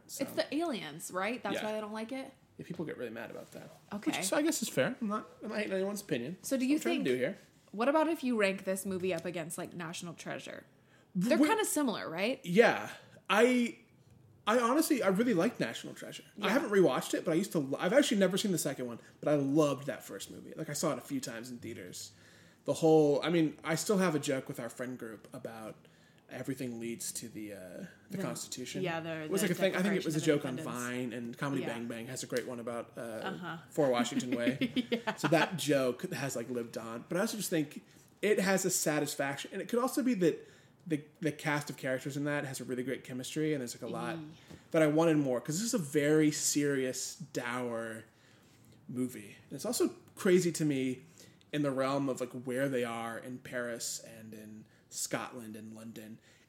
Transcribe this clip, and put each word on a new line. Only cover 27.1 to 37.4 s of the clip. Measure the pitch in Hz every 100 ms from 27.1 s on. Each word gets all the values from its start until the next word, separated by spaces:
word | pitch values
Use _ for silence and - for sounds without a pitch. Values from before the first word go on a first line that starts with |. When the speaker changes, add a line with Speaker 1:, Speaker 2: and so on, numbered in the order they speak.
Speaker 1:
to | - 117
the, | 101 104
uh, | 98 92 87 185 - -
the | 190
Speaker 2:
The, |
Speaker 1:
Constitution. | 147 - - - 123 -
Speaker 2:
yeah, | 180 165
the, | 165 160
Speaker 1:
It | 156
was | -
Speaker 2:
the | 202
Speaker 1:
like | 180
a |
thing. | 190 185
I |
think | 196 190
it | -
was | 156
a |
Speaker 2:
Declaration | 147
of | 147
Speaker 1:
joke | 135
on | 127
Speaker 2:
Independence. | 120 120 123
Speaker 1:
Vine, | 123 127
and | 117 120 120
Comedy | 143 135
Speaker 2:
Yeah. | 117
Speaker 1:
Bang | 117 120
Bang | 117 120
has | 131
a | -
great | - 117
one | 120
about, | 117 117 113 -
uh, |
Speaker 2:
Uh-huh. | 117 110 190 - 175 165 -
Speaker 1:
for | - 139
Washington | 120 120 - 123
Way. | 262 120 135 254
Speaker 2:
<laughs> | 262 233
Yeah. | 226 226 202
Speaker 1:
So | 208
that | - 214 175
joke | 135 139 131 123 185
has, | 131 135 123
like, | 120
lived | 120 117 120
on. | 113 117 -
But | 170
I |
also | 226
just | 220